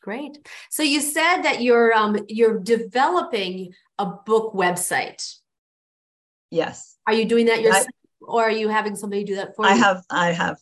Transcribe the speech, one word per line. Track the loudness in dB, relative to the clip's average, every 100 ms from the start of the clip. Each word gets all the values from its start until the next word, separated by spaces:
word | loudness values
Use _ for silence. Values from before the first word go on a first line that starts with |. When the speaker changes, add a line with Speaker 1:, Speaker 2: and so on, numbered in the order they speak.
Speaker 1:
Great. | -12 -12 -12 -16 -20 -20 -14
So | -4
you | -2 0
said | -2 -2 0 0
that | 0 -2
you're, | 2 4 4
um, | 4 2 -2 -4
you're | 2 2 2
developing | 0 0 0 0 2 2 -2 -4 -4 -8 -12 -16 _ -8
a | -8
book | -6 0 0 0
website. | 0 0 0 -4 -4 -4 -10 -16 -16 _ _ _ _ _ _ _ _ _ _ _
Speaker 2:
Yes. | -4 -2 -6 -20 _ -2
Speaker 1:
Are |
you | 0
doing | 2 2 4
that | 4
Speaker 2:
I |
Speaker 1:
yourself, | 4 4 2 -8 _ _
or | -4 0
are | 0
you | 0 0
having | 0 -2 -6
somebody | -6 -6
do | -4 -6
that | -8 -2
for | 2
Speaker 2:
I |
Speaker 1:
you? | 4
Speaker 2:
have, | 4 2 -4
I | -2 0
have, | 0 -4 -6